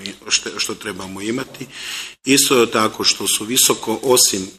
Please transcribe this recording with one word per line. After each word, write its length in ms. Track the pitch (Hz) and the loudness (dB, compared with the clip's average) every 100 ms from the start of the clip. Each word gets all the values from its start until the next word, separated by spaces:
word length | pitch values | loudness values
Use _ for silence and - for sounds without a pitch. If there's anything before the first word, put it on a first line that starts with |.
| 98 95 107 | -12 -10 -4
što, 220 | - 113 104 | -4 -4 -6
što 180 | - 101 | -6 -6
trebamo 460 | 107 92 95 95 | -8 -8 -10 -8
imati, 460 | 104 127 127 - 127 - - - - - 135 | -4 -4 -6 -12 -14 -12 -10 -10 -10 -6 2
isto 400 | 135 - 127 113 | 4 6 4 4
tako 380 | 117 110 - | 4 0 0
što 240 | 98 - 98 | -2 0 -2
su 180 | - 107 | -2 0
visoko, 540 | 127 - 110 110 110 | 2 2 2 -2 -2
osim 440 | 131 123 - 98 95 | 4 4 4 0 -6